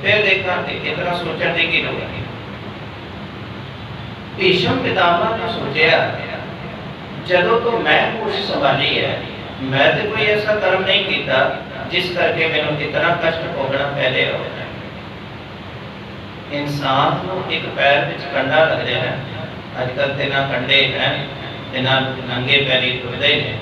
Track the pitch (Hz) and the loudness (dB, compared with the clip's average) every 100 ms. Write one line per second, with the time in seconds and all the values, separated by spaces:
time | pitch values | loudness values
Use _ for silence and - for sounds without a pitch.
0 | 196 208 202 190 185 175 175 156 - 156 | 4 4 6 4 2 0 -2 -4 -2 -2
1 | 175 175 160 160 135 165 160 - 131 - | 0 -2 -2 -2 0 2 2 2 0 -4
2 | - - - - - - - - - - | -6 -6 -8 -10 -10 -10 -10 -12 -12 -12
3 | - - - - - - - - - - | -12 -12 -10 -10 -10 -10 -12 -12 -12 -10
4 | - - - - 185 180 - 262 - 185 | -10 -10 -12 0 2 4 2 0 0 4
5 | 175 170 220 220 - - - - - - | 4 4 2 0 -2 -4 -2 2 4 4
6 | - - - - - - - - - - | 2 -2 -6 -8 -8 -10 -10 -10 -10 -10
7 | - - - 180 - 233 160 156 151 151 | -10 -10 2 4 6 4 4 2 4 4
8 | - - - - - 143 139 135 - - | 4 0 -2 -2 -2 2 4 4 2 2
9 | - - - - - - 131 135 151 - | 0 -2 -6 -10 -10 -6 -2 4 4 4
10 | 214 - 208 208 208 208 190 190 190 190 | 0 0 2 2 2 2 4 2 4 2
11 | - - - 131 - - - - - 180 | 2 -2 0 2 2 0 -8 -8 -4 -2
12 | 180 175 170 160 160 151 151 151 147 143 | -2 0 0 2 0 2 0 -2 -2 0
13 | 151 - 165 160 - - 135 135 143 139 | 2 2 2 0 -4 -2 -2 0 0 0
14 | 131 - - - - - - - - - | 0 2 0 0 -6 -8 -10 -10 -10 -12
15 | - - - - - - - - - - | -12 -12 -12 -12 -12 -12 -12 -12 -12 -12
16 | - - - - - 143 147 143 135 135 | -12 -12 -12 -14 -8 -6 -4 -2 0 4
17 | - 180 180 - - 151 131 135 139 143 | 2 2 -2 -4 -2 -4 -4 2 6 6
18 | 143 139 - 139 135 151 156 - - - | 2 -4 -2 -2 2 4 6 4 0 0
19 | 123 - - - - - - - 127 143 | -2 -4 -6 -8 -8 -10 -10 -4 -4 0
20 | 139 139 143 139 135 123 127 139 135 - | 0 2 0 2 0 0 4 4 4 2
21 | 135 139 - - - - - 135 131 135 | 0 0 -4 -8 -10 -10 -6 -2 2 2
22 | 127 - - 127 127 139 135 127 127 123 | 2 -4 -4 -4 2 2 4 2 2 -2
23 | 123 117 143 147 117 110 | -4 -2 2 2 0 -6